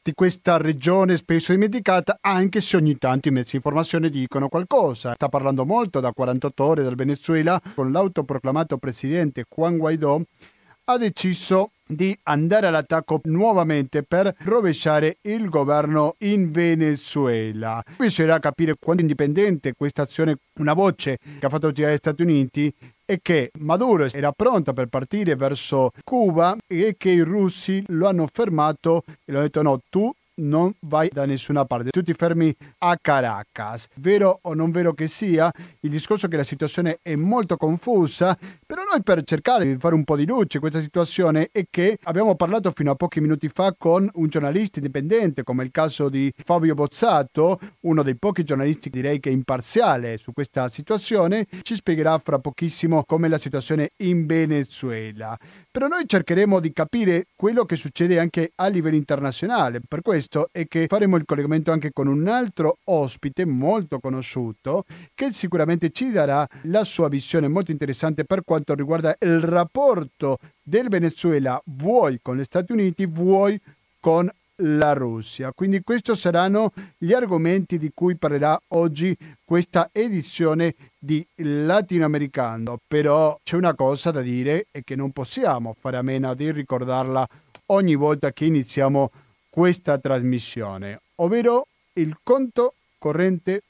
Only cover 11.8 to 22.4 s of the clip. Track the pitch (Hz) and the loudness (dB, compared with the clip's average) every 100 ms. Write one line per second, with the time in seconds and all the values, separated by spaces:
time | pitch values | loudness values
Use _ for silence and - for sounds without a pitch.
11.8 | _ 151 190 202 - 147 165 208 196 156 | _ -2 -2 -2 -2 0 4 4 4 0
12.8 | 143 160 - 156 165 165 226 190 165 147 | 0 -2 0 -4 0 2 4 2 2 0
13.8 | 135 151 143 175 202 - 165 233 190 147 | 0 -2 0 0 0 -2 0 2 2 0
14.8 | 160 151 156 180 208 220 208 160 139 147 | 2 2 2 -2 -6 -4 0 0 2 2
15.8 | 151 156 151 - 202 208 175 160 170 160 | 2 2 2 0 0 2 2 2 2 2
16.8 | 156 147 - 147 135 117 110 107 110 113 | 2 0 -2 0 0 0 -2 -6 -6 -8
17.8 | - 165 240 170 156 165 151 139 165 151 | -10 -2 0 2 2 4 2 0 -2 0
18.8 | - 180 165 143 147 151 208 165 139 123 | 0 2 2 0 0 2 2 0 -4 -4
19.8 | 143 - 143 - 160 147 _ - 147 160 | -4 -2 -4 0 0 0 _ -4 0 2
20.8 | 196 - 147 127 147 143 135 151 156 135 | 2 0 -6 -6 -10 -4 -2 0 -2 0
21.8 | 151 147 160 147 170 147 | 0 2 -2 0 2 2